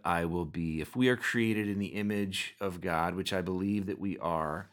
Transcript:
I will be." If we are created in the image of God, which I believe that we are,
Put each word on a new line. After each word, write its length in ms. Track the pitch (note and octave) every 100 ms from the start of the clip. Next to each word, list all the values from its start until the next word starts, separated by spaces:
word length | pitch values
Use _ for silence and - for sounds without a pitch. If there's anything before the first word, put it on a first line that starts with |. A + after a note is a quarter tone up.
I 220 | E2 E2+ E2+
will 180 | E2+
be." 380 | D#2 E2 E2 D#2
If 120 | D2+
we 140 | B2 B2+
are 80 | B2
created 500 | - A#2+ A2+ G#2+ G#2
in 120 | G2+
the 160 | G2
image 640 | G2+ G#2 G#2 G2 G2 - -
of 220 | G2 F2
God, 320 | F2+ D#2+ E2+
which 180 | F2+ F#2+
I 80 | F#2+
believe 460 | F2+ F#2 G2+ G#2 F#2+
that 120 | -
we 200 | G2 F2
are, 500 | E2+ E2 D#2 D#2 F#2+